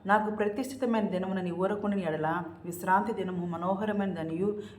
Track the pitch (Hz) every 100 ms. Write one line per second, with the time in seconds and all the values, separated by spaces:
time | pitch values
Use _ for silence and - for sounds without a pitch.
0 | 190 214 214 214 208 208 254 - 247 226
1 | 202 180 185 190 180 170 190 208 208 196
2 | 170 156 156 170 165 - 175 175 185 -
3 | 220 196 185 180 175 165 175 190 214 202
4 | 196 170 160 165 202 208 -